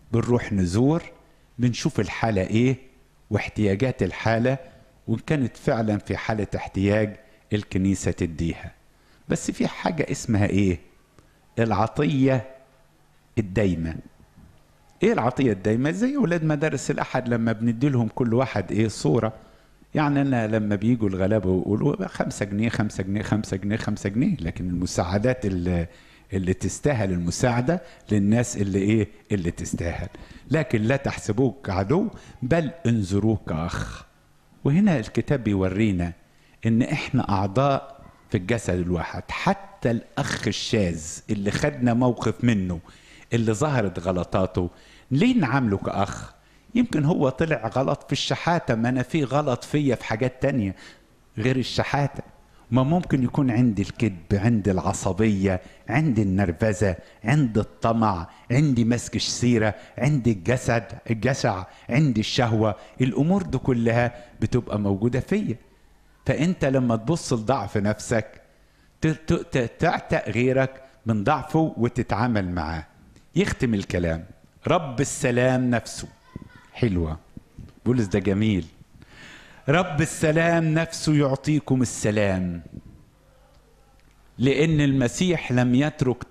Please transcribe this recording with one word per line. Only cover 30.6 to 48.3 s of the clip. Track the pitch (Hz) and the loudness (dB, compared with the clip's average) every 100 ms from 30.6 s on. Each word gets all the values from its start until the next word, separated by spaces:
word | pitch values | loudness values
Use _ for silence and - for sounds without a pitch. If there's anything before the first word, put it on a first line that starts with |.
| 147 110 | 0 0
لا | 110 135 | 2 0
تحسبوك | 107 - - 107 131 - - | -2 -6 -4 0 0 -2 -4
عدو، | 92 98 170 226 - - - | -2 0 0 0 -6 -18 -10
بل | 123 170 143 - 117 | -2 0 0 -2 0
انظروك | 117 92 98 110 107 - | 0 2 2 2 0 -2
أخ." | 80 85 - 53 - - _ _ _ _ - | -4 -4 -6 -10 -12 -18 _ _ _ _ -4
وهنا | 139 165 208 139 | 0 4 4 2
الكتاب | 101 117 - 139 | 0 -4 0 -2
بيورينا | 107 98 92 95 113 90 85 - _ _ _ _ 113 | 0 2 2 2 2 2 -2 -6 _ _ _ _ 0
إن | 113 | 2
إحنا | - 156 - 123 - | 2 -2 -2 -2 0
أعضاء | 95 98 104 139 135 - - - - - | 0 0 2 2 0 -4 -16 -20 -20 -4
في | 104 | -4
الجسد | 92 117 - 90 | 0 -2 0 -2
الواحد. | 87 85 - 92 - | 0 -2 -4 -8 -10
حتى | - 175 202 - - 123 | -4 -2 -2 -6 -4 -2
الأخ | 117 - - - - 110 | -2 -4 -6 -4 -2 -4
الشاذ | - - 113 90 82 76 - - | -4 0 0 2 -2 -8 -12 -6
اللي | 104 101 | -4 -2
خدنا | - 147 135 123 | 0 -2 0 2
موقف | 117 127 117 113 - | 4 2 2 -2 0
منه، | 120 104 92 82 - - - - - | 0 2 0 -6 -10 -20 -20 -20 -4
اللي | 117 110 | 0 0
ظهرت | 107 156 127 98 87 | 0 0 0 0 -2
غلطاته، | 90 90 85 101 92 98 87 - - - - | -2 -2 0 0 0 0 -4 -6 -20 -20 -4
ليه | 135 247 | 2 4
نعامله | 247 151 139 117 98 | 4 2 2 0 0
كأخ؟ | - 98 98 53 - - _ - - | -2 -2 -4 -6 -14 -20 _ -20 -4
يمكن | 233 240 156 | -2 0 2
هو | 143 196 135 | 2 2 0
طلع | - 160 127 110 131 | 0 -2 -2 -2 -2
غلط | 139 143 - | -2 -4 -4
في | |
الشحاتة، | 139 - | -4 -2